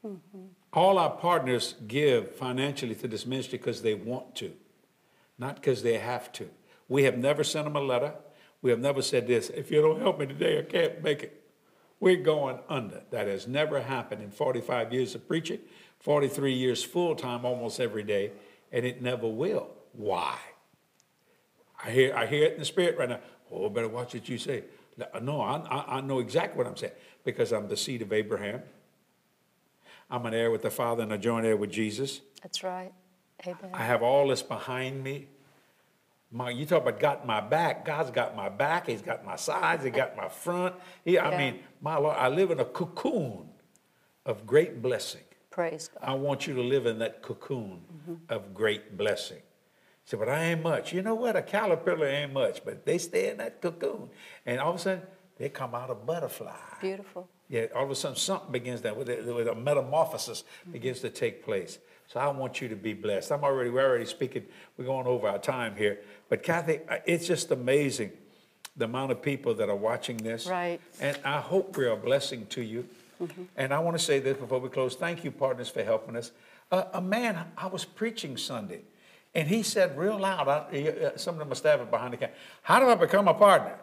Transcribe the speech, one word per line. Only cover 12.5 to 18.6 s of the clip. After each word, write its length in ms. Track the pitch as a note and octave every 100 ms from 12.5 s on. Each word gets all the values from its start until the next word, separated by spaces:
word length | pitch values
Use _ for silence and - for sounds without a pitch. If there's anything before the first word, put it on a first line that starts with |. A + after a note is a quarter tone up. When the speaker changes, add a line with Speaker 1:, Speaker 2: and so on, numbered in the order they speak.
| B2+ -
Speaker 2:
under. 320 | D3 G#2+ - -
That 180 | A#2+ G2+
has 200 | G2 A#2
never 340 | C3+ D3+ C#3+
happened 400 | A#2+ C3 A#2 G#2
in 100 | G#2
forty-five 600 | - C#3+ B2 A#2 B2 A2+
years 220 | B2 A#2+ A#2
of 120 | -
preaching, 320 | E3 E3 G3 - - - _
forty-three 540 | - D3 C#3 - C#3
years 300 | B2+ B2+ A2+
full-time 640 | - F3 F3 D#3 B2+ A#2+ B2
almost 340 | B2 A#2 -
every 240 | A#2+ G#2+
day, 280 | G#2 G2+ G2+ - - -